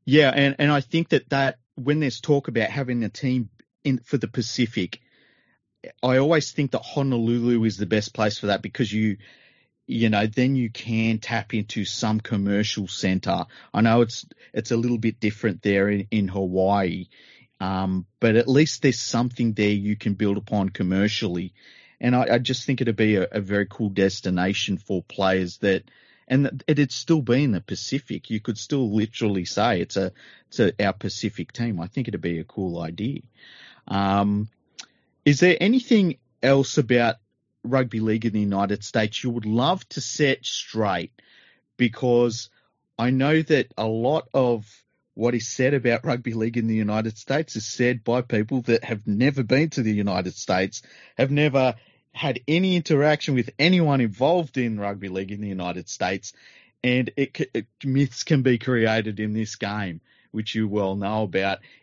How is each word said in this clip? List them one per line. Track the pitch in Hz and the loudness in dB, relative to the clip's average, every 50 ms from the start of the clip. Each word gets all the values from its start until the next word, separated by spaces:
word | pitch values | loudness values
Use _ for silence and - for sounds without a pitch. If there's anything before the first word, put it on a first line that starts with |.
| - | -2
yeah. | 127 135 151 147 131 | 4 6 6 6 6
And, | - 139 139 139 139 - | 4 4 2 2 2 2
and | 147 147 | 2 2
I | 147 139 | 2 2
think | 131 - - 165 165 - | 0 0 -2 -2 0 2
that, | 156 131 - - | 0 0 0 0
that | 147 139 135 131 - _ _ _ - | 0 0 0 0 -2 _ _ _ -14
when | - 123 139 147 156 | -8 -2 -2 0 0
there's | 151 131 - - | 0 -2 -4 -6
talk | - - 147 143 - - | 0 0 0 0 0 -2
about | 110 117 107 - | -2 -2 -2 -2
having | - 135 131 123 123 120 | -2 -4 -4 -2 -2 -2
a | 117 101 | -2 -4
team | - - - 127 127 127 110 - _ _ _ _ _ _ - | -6 -4 -2 -2 0 0 -2 -4 _ _ _ _ _ _ -2
in | 143 131 123 _ | -2 -2 -2 _
for | - 147 127 | -2 -2 -2
the | - 110 | -2 -2
Pacific, | - 127 110 - - - 120 113 - 104 90 - - - _ _ _ _ _ _ _ _ _ _ _ _ _ _ _ _ - - - - | -4 -6 -6 -4 -2 -2 -2 -2 0 -4 -4 -4 -6 -14 _ _ _ _ _ _ _ _ _ _ _ _ _ _ _ _ -20 -20 -12 -4
I | - 127 127 131 | 0 2 4 4
always | 139 156 170 151 - - | 4 4 2 2 0 -2
think | - - 143 135 | -4 -4 -4 -2
that | - - | -2 -6
Honolulu | - - - 147 139 135 127 117 113 117 120 120 117 120 120 117 113 | -6 -6 -4 -2 -2 0 0 0 0 0 0 2 2 2 2 2 2
is | 110 95 95 | 0 0 -2
the | 104 | -2
best | 85 110 107 101 - | 0 0 0 0 -2
place | - - 107 107 104 - | -4 -2 0 0 0 -2
for | - 101 | -2 -2
that | 98 92 | -2 -2
because | - 98 - - 123 98 | -2 -8 -4 -4 -4 -2
you, | 104 110 110 107 95 95 - - - _ _ _ _ _ _ _ _ _ _ | 0 0 0 0 -2 -4 -10 -20 -20 _ _ _ _ _ _ _ _ _ _
you | - 123 117 113 110 | -6 -2 0 2 2
know, | 107 101 107 | 2 2 0
then | 110 107 127 127 131 139 | 0 0 0 0 2 2
you | 131 120 110 | 0 -2 -2
can | 113 - - 113 113 113 113 113 110 107 | -6 -10 -6 -2 -2 0 2 2 0 -2
tap | - - 120 110 101 - - | -2 -4 -4 -4 -4 -4 -4
into | 107 98 - - 110 98 | -4 -4 -4 -6 -6 -6
some | - - - 123 107 107 107 | -6 -4 -4 -2 0 0 -2
commercial | - - 117 101 98 101 101 101 107 107 - 107 98 | -2 -2 -2 -2 0 0 0 0 0 -2 -4 -6 -6
center. | 90 - - - 92 95 92 - 95 90 90 82 - - - - - | -8 -6 -4 -2 0 0 0 0 -2 -2 -2 -2 -8 -12 -20 -18 -6
I | - 104 | 0 2
know | 113 113 113 120 | 4 4 6 4
it's, | 120 117 - - - _ - _ - - | 4 2 0 -12 -14 _ -20 _ -20 -8
it's | - 110 107 - | -8 -8 -4 -2
a | 123 | -2
little | 117 117 120 123 113 | -2 0 0 -2 0
bit | 113 113 110 - | 0 -2 -2 0
different | - 104 104 - - 107 87 - | -4 -4 -2 0 -4 -4 -4 -2
there | - 101 101 98 98 104 | 0 2 2 4 2 2
in, | 104 101 98 104 | 0 -2 -2 -2
in | 113 107 101 90 | -2 0 0 0
Hawaii, | 92 98 98 90 92 95 92 98 101 101 95 87 85 92 90 _ _ - - - - - _ _ _ - | -2 -4 -4 -2 0 0 2 2 2 2 0 -2 -4 -6 -10 _ _ -20 -20 -20 -20 -20 _ _ _ -8
um, | 92 92 95 95 95 95 92 92 87 _ _ - | -6 -4 -2 -2 -2 -2 -2 -4 -6 _ _ 0
but | 123 117 107 | 2 4 4
at | 117 120 | 4 4
least | 131 131 143 160 151 - - | 4 4 4 4 4 2 0
there's | - 139 117 - | 2 2 2 2
something | - - - 117 123 120 123 - 120 113 107 | -4 -4 -2 -2 -2 -2 -2 -2 -2 -2 0
there | 107 104 104 | 2 2 2
you | 104 101 101 104 104 | 2 0 0 -2 -4
can | 104 - 107 | -2 -2 -4
build | 98 - 107 101 101 | -2 0 0 0 0
upon | 101 104 - 107 101 95 95 | -2 -4 -2 -2 0 0 -2
commercially. | - - 95 90 95 95 101 107 107 - 117 92 87 90 92 92 _ _ _ - - - - - _ - | -2 -4 -2 0 2 2 2 2 0 -2 -4 -4 -4 -4 -6 -8 _ _ _ -20 -20 -20 -20 -20 _ -2
And | - 123 123 | 0 2 4
I, | 123 123 - 117 | 4 4 4 2
I | 123 | 2
just | 123 - 131 - - | 2 0 -4 -4 -2
think | - 131 - | -2 -2 0
it'd | 120 117 107 | 0 -2 2
be | 113 110 107 104 | 2 4 4 4
a, | 95 90 - | 4 2 0
a | - 104 | -2 -4
very | 98 95 101 101 101 101 | -4 0 0 0 0 -2
cool | - - 110 101 | -4 -4 -4 -2
destination | 95 98 98 98 - - - 92 92 87 90 95 101 - - - 98 - | 2 2 2 2 2 0 -4 -2 0 0 0 0 0 -2 -2 -4 -4 -6
for | - - 98 90 | -4 -4 -4 -4
players | - _ - - 98 95 95 95 92 87 - - | -4 _ -4 0 2 2 2 2 0 -2 -6 -2
that, | 104 98 95 87 - _ _ _ _ _ _ _ _ - | 0 0 0 0 -2 _ _ _ _ _ _ _ _ 0
and | 131 139 139 - | 2 2 2 2
th-, | - 131 - | -2 -6 -2
it'd | - 151 147 143 135 | 0 2 2 2 0
still | - - - - 165 156 | -2 -10 0 0 0 0
be | 127 117 120 135 147 | 2 2 2 2 2
in | 131 | 2
the | 101 82 | 0 -2
Pacific. | - - 95 - - - 135 139 - - 90 82 _ - | -4 -8 -10 -10 -6 -6 -6 -6 -6 -8 -12 -10 _ -8
You | 113 107 | -8 -6
could | - 123 104 - | -4 -6 -8 -8
still | - - 147 139 127 104 104 | -6 -4 -2 -2 0 0 0
literally | 110 104 110 - - 113 104 98 95 87 | 0 0 -2 -2 -2 -2 0 0 -2 -4
say | - - 101 107 120 104 90 | -4 -2 0 2 2 2 0
it's | 85 - - | -2 -4 -2
a, | 98 92 90 - _ - - - - _ _ | -4 -4 -4 -6 _ -20 -20 -20 -20 _ _
it's | - - | 0 2
a, | 110 90 - - 104 | 2 2 2 2 0
our | 98 | 0
Pacific | 95 - - 98 - - - 104 - - 82 - | 0 -2 -6 -8 -8 -4 -6 -6 -6 -6 -12 -12
team. | - - 117 120 104 82 | -6 -6 -4 -4 -4 -6
I | 82 92 | -8 -6
think | - 135 120 120 | -6 -6 -6 -6
it'd | 101 80 | -6 -6
be | 87 87 85 82 | -4 -4 -4 -4
a | 78 | -8
cool | _ - 107 95 87 85 85 | _ -8 -6 -6 -4 -4 -6
idea. | 85 82 82 90 104 131 143 - - _ _ _ - - - - - - - _ _ | -8 -8 -8 -6 -6 -6 -6 -8 -14 _ _ _ -20 -20 -20 -20 -20 -20 -20 _ _
Um, | - 98 98 98 98 98 101 101 104 101 104 107 110 _ _ _ _ _ - - _ _ _ _ _ _ _ - | -4 -2 0 2 2 2 2 2 2 0 0 -2 -4 _ _ _ _ _ -20 -20 _ _ _ _ _ _ _ 2
is | 147 147 - | 2 4 6
there | 180 180 165 - | 6 4 4 4
anything | 180 208 254 254 - - 240 208 190 170 160 _ _ _ _ - | 4 2 2 2 2 4 4 4 4 2 0 _ _ _ _ 0
else | - 131 139 139 135 - - 143 | 2 4 4 4 4 2 0 0
about | 123 110 123 120 117 113 - - _ _ _ _ _ _ _ _ | 2 4 4 4 4 2 0 -4 _ _ _ _ _ _ _ _
rugby | - 120 131 131 131 113 - 110 | -6 -2 0 0 0 0 -2 -2
league | 110 110 107 110 113 | 0 0 0 0 0
in | 113 | 0
the | 101 104 | 0 0
United | 104 101 98 98 101 98 104 98 | 0 0 0 0 0 0 -2 -4
States | - - - 117 107 107 - - | -6 -4 -2 0 0 0 -4 -6
you | - 123 | -6 -4
would | 117 120 110 | -4 -4 -4
love | 107 110 120 131 160 190 185 - - | -2 0 0 2 2 0 -2 -4 -12
to | - - | -12 -10
set | - - - - 147 135 135 - - | -10 -8 -2 0 0 0 0 -2 -4
straight? | - - - - - - 110 107 101 90 87 87 - _ _ _ _ _ - _ _ _ _ _ _ _ | -10 -10 -10 -10 -8 -4 -2 -2 0 -2 -2 -4 -8 _ _ _ _ _ -20 _ _ _ _ _ _ _
Because | - 123 117 113 - 135 123 120 120 120 120 113 120 - - _ _ _ _ _ _ _ _ - - | 0 0 0 0 0 0 2 4 4 4 2 0 -4 -12 -16 _ _ _ _ _ _ _ _ -8 -2
I | 117 123 | -2 0
know | 131 131 135 147 156 160 | 2 2 2 2 2 2
that | 156 - 156 131 - - - | 2 2 2 2 2 -2 -4
a | - 110 | -4 -4
lot | 110 110 113 117 131 156 160 - - - | -2 -2 0 0 0 0 0 -2 -2 0
of | 135 127 123 120 110 104 - - _ _ _ _ _ _ _ - | 0 2 2 0 -2 -4 -12 -20 _ _ _ _ _ _ _ -8
what | 104 113 123 120 | -2 0 0 0
is | 113 - - | 0 -4 -6
said | - - 127 139 139 | -2 0 0 2 2
about | 135 117 123 117 - - | 2 2 2 0 0 0
rugby | 160 123 127 - 123 | -2 -4 -2 -4 -6
league | 110 113 110 117 113 | -4 -2 -2 -2 -2
in | 120 113 | -2 -2
the | 113 110 | 0 0
United | 110 107 104 107 110 110 113 110 - | 0 0 0 0 0 -2 -2 -6 -8
States | - - 135 151 160 - - | -6 -2 -2 -2 -2 -4 -6
is | 113 - | -8 -8
said | - - - 123 123 123 117 - | -8 -2 0 2 2 2 0 -2
by | 120 120 127 | 0 0 0
people | 123 - 117 107 107 - 135 127 | 0 0 0 -2 0 0 -2 -4
that | 117 - 117 110 - | 0 2 0 0 2
have | - 117 101 - | -2 -8 -6 -2
never | 107 101 107 127 147 143 135 | -2 0 2 2 2 2 0
been | 117 104 127 139 160 156 | 0 2 2 2 2 0
to | - 143 | 0 -2
the | 113 110 | 0 0
United | 107 104 101 101 92 95 90 90 - | 0 0 0 0 0 -2 -2 -4 -8
States, | - - - 92 92 95 104 - - _ - - - - - - - | -8 -4 -2 0 0 0 -2 -4 -12 _ -20 -20 -20 -20 -14 -2 -2
have | 135 135 | 0 2
never | 143 143 151 147 127 139 131 127 120 - _ _ _ _ _ _ | 2 2 2 4 4 2 2 2 0 -4 _ _ _ _ _ _
had | - - - 117 120 123 - - | -12 -6 -4 -4 -4 -4 -2 0
any | 156 175 190 185 180 | 0 2 2 2 2
interaction | 175 156 - 156 139 147 151 151 - - 160 139 | 0 2 2 2 4 4 2 2 0 0 -2 0
with | 123 117 - - - | 0 0 -2 -2 0
anyone | 147 175 185 180 165 147 139 135 | 2 4 4 4 4 4 4 2
involved | 120 110 95 104 127 151 180 180 160 131 - | 2 0 0 0 2 2 2 2 0 -2 -4
in | 131 120 117 110 104 | -2 -2 -2 -2 -4
rugby | 101 101 101 92 98 95 | -4 -6 -6 -6 -8 -8
league | 92 95 98 95 | -6 -6 -6 -6
in | 104 101 | -8 -8
the | 104 101 | -6 -6
United | 95 92 87 90 87 90 87 - | -6 -4 -4 -6 -6 -6 -10 -12
States, | - - 95 92 98 98 - - - _ _ - - - _ _ _ - | -8 -4 -2 -2 -2 -4 -8 -12 -18 _ _ -20 -20 -20 _ _ _ -4
and | - 127 123 127 120 - - | -2 0 0 0 0 -2 -2
it | 143 135 - - | -4 -4 -4 -2
c-, | - 160 - - | -8 -8 -4 -4
it, | 120 104 _ _ _ - | -8 -8 _ _ _ -4
myths | 135 131 139 143 135 - - - | -2 0 2 0 0 -2 -8 -2
can | - 156 135 | 2 2 4
be | 123 131 123 113 | 4 4 2 2
created | - 127 127 117 110 110 110 113 104 110 101 98 | 0 0 0 2 2 2 2 0 0 -2 -4 -4
in | 107 107 | -4 -4
this | 107 110 110 107 - | -2 -4 -4 -4 -6
game, | - 107 101 104 107 101 90 82 87 _ _ _ _ _ _ | -8 -6 -6 -4 -4 -6 -6 -8 -12 _ _ _ _ _ _
which | - 110 107 - - | -8 -8 -8 -4 -2
you | 113 110 101 | -2 -2 0
well | 101 104 98 95 95 | 0 0 0 0 -2
know | 101 98 101 110 107 | -2 -4 -2 -2 -2
about. | 110 92 85 95 98 98 95 - - - - _ | -2 0 -2 -2 0 0 -4 -4 -8 -20 -20 _